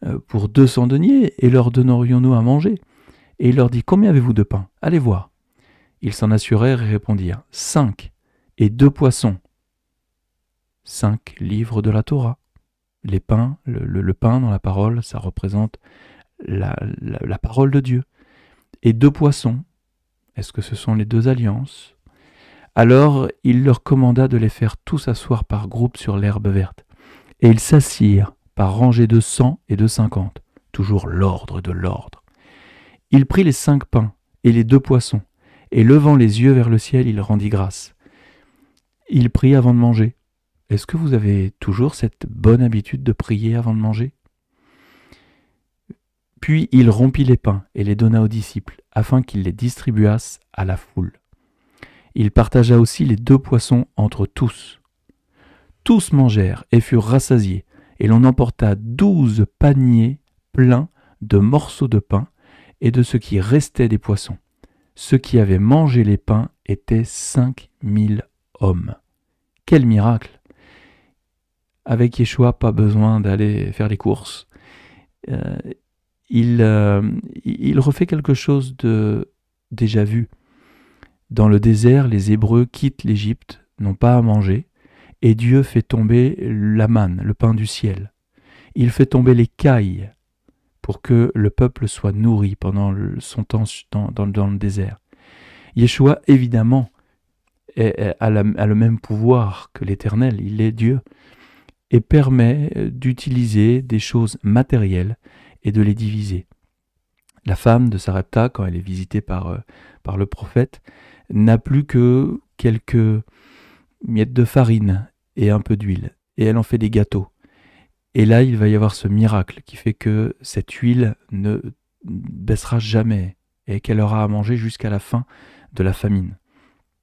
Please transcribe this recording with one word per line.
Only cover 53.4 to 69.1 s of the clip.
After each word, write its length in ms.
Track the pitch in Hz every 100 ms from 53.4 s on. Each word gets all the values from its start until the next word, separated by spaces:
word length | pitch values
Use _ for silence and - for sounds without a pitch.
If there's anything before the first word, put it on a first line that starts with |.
| - 117 - 123 127 -
entre 300 | 104 - 98
tous. 540 | - 117 - - - _ _ _ _ _ _ _ _ _ _
Tous 280 | - 226 -
mangèrent 540 | 139 127 107 95 - -
et 100 | 117
furent 220 | - 120
rassasiés, 640 | 107 131 - 127 98 95 - _ _ _
et 80 | 107
l'on 160 | 113
emporta 520 | 131 127 117 - 110 101
douze 680 | 110 127 202 175 127 107 101 _
paniers 600 | 143 139 127 117 113 143 _ _ _
pleins 380 | - 127 123 156 _ _ _
de 160 | 107 101
morceaux 500 | 104 147 - - 131
de 120 | 107
pain 280 | - 101 139 _ _ _ _ _
et 120 | 113
de 120 | 123
ce 140 | 120 117
qui 220 | - 101
restait 500 | 101 147 - - 117
des 80 | 110
poissons. 400 | - 101 - - _ _ _ _ _ -
Ceux 220 | - 131
qui 220 | - 120
avaient 200 | 98 95
mangé 440 | 104 147 156 120
les 140 | 104 101
pains 320 | - 107 120 - -
étaient 380 | 98 - 113
cinq 640 | 113 - - - 123 127 - _
mille 400 | 113 104 107 104 - _ _ _
hommes. 360 | 98 90 - - _